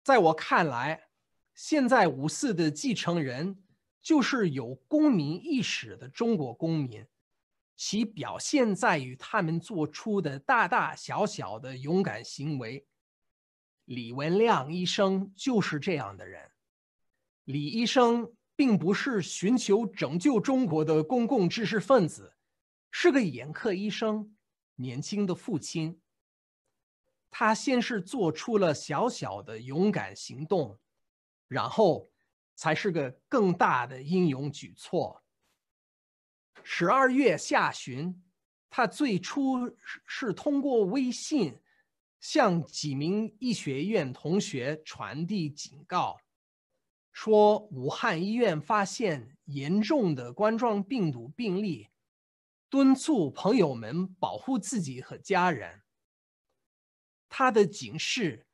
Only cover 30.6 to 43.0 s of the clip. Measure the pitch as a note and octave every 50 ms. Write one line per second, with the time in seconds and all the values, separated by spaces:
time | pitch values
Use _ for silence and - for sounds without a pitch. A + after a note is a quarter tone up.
30.6 | C#3 G#2 G#2 _ _ _ _ _ _ _ _ _ _ _ _ _ _ _ C3+ C3
31.6 | G#2+ C3 - G#3 G#3+ F3+ C#3+ G#2 - _ _ _ _ _ _ _ _ _ _ -
32.6 | - D#3+ D#3 - - G#3 E3 D#3 C#3 B2+ C3 _ _ _ C#4+ B3+ G#3 F#3 F3 -
33.6 | - F#3+ D3+ B2 A#2+ B2+ C3+ C3 C3+ C#3+ F3+ F#3 F3+ D#3+ C3 C3 C#3+ D3 C#3+ -
34.6 | - F#2+ - - - - - E3 C3+ F2+ - - _ _ _ _ _ _ _ _
35.6 | _ _ _ _ _ _ _ _ _ _ _ _ _ _ _ _ _ _ _ -
36.6 | - - - - F3 F3 A#3 C4+ C4+ B3+ B3+ C4+ C#4+ A3 D#3+ - - - D4 A3+
37.6 | F3+ C#3 - - - C#3+ A#2+ C3 D#3 F3+ F3+ - _ _ _ _ _ _ _ _
38.6 | _ _ - - A#3+ - - - D4+ C4+ G3+ F3 F3+ - - C#4+ C4+ C4 C4 B3
39.6 | B3 A#3 - _ _ - - - _ - - - C#4 A3 E3+ - - D4+ C#4+ C#4
40.6 | C4+ C#4+ B3+ A3+ G3+ F3+ G#3+ C#4 C4 B3 A#3+ - - - D#4 C#4 F#3+ C#3 - -
41.6 | _ _ _ _ _ _ _ _ _ _ _ _ - - - D#4 C4 G3+ F3 E3+
42.6 | - - - - - D3+ C3+ C3+